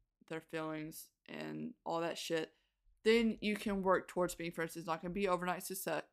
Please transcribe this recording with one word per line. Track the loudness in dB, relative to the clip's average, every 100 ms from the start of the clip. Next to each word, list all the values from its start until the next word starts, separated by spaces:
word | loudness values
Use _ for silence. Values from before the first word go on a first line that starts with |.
| _ _ -10
their | -10
feelings | -6 -4 -4 -4 -8 -10 -16 _ -12
and | -8 -6 -6 -8 -8 -4
all | -2
that | -2 -4
shit, | -2 -2 -2 _ _ _ _ _
then | 6 6 6 2
you | 0 0
can | 0 2
work | 4 4 4
towards | 0 0 0
being | -6
friends. | -4 -4 -4
It's | -4
not | -2
gonna | -2
be | 0 2
overnight | 2 0 -2
success, | -4 -6 -2 -2 -4